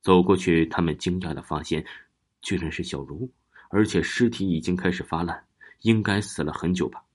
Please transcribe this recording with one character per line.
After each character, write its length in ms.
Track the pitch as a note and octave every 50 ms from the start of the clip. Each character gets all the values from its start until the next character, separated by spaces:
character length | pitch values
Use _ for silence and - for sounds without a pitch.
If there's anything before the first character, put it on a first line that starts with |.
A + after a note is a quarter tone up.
走 200 | _ - F#2 F#2
过 160 | F2+ F#2 G2
去， 300 | F2+ - - E2+ E2 D#2+
他 160 | D#2+ - - F2
们 160 | E2 D#2 D2
惊 220 | - F#2 F2+ F#2
讶 120 | F#2 E2+ D2+
地 80 | C#2+
发 220 | - - D2+ D2+ D2+
现， 240 | - E2 D#2 D#2 - - - - _ _ _ _ _ _ _
居 160 | - - G2+
然 140 | F#2 - D#2+ D#2
是 100 | - F2
小 200 | - - C#2 C#2
茹， 280 | C#2 C#2+ E2 A#2 B2+ _ _ _ _ _ - - _
而 160 | - G2 G#2+
且 160 | G2+ - F2+ D#2+
尸 260 | - - - B2 A#2
体 220 | A2+ - G2 F#2+
已 100 | F2 D#2+
经 140 | D#2 - F2+
开 160 | F2+ F#2 F2+
始 100 | F2 -
发 220 | - - - E2 E2+
烂， 220 | F2 - - - _ _ _ - - - _ _
应 200 | A2 A2+ A2 G#2
该 180 | A2 G2+ G2+
死 220 | G#2 - - - D2+
了 100 | D2+ D#2
很 220 | - - E2 F#2
久 140 | F2+ E2+ B1+
吧。 160 | - - _ _ _